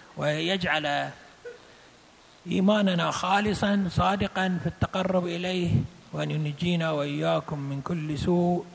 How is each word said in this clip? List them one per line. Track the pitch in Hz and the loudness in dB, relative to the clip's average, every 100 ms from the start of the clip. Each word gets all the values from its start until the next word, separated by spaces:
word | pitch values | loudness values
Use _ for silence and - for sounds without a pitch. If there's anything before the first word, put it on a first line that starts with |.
| - - | -18 -4
ويجعل | 147 151 170 190 175 151 151 143 139 - - - - - - - - - - - - - 175 | -2 -2 -2 0 0 0 0 -2 -4 -8 -20 -18 -18 -18 -20 -20 -20 -20 -20 -20 -20 -16 -2
إيماننا | 175 190 214 196 175 160 | 2 4 4 2 2 0
خالصاً | - 180 202 208 185 202 202 185 | -2 0 2 2 0 2 2 0
صادقاً | - 180 196 196 190 190 180 | 2 2 2 -2 0 0 0
في | 170 | -2
التقرب | - - 190 185 185 175 | -2 -2 0 0 0 0
إليه، | 170 180 185 170 160 - - - | -4 -2 0 2 2 0 -8 -12
وأن | 151 151 | -6 -4
ينجينا | 151 151 143 170 170 160 | -2 -4 -2 0 2 0
وإياكم | 147 143 147 165 160 - 147 | 0 -2 -2 0 0 -2 -6
من | 139 139 | -4 -6
كل | 139 175 151 151 | -4 -4 -2 -2
سوء | - 175 175 175 - | 2 4 4 2 -2